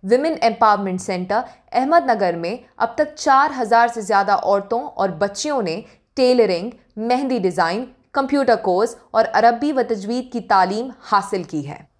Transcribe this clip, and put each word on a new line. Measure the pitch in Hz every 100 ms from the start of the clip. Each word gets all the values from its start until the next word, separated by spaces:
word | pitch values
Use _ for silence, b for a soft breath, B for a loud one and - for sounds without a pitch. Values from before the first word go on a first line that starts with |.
विमेन | 190 247 311 311
एम्पावरमेंट | 233 208 220 208 196 185
सेंटर | - 185 185 208 254 B _
अहमदनगर | 240 269 339 262 220 185 170
में | 170 240 b -
अब | - -
तक | 302
चार | - 302 269 294
हज़ार | 262 220 233 233
से | 233
ज़्यादा | 202 202 202 202
औरतों | - 202 196 233
और | 285 - 196
बच्चियों | 160 202 202 302 285
ने | 190 185 b b _ -
टेलरिंग, | 254 247 214 175 214 247 b -
मेहंदी | 226 247 269 247
डिज़ाइन, | 185 165 165 196 254 _ _
कंप्यूटर | - 269 285 254 220
कोर्स | 196 180 233 - b
और | - 220
अरबी | - 226 233 285
व | 262
तजवीद | 240 220 202 247 254
की | 240
तालीम | - 202 180 208 262 -
हासिल | - 202 190 196
की | 165 156
है। | 139 - -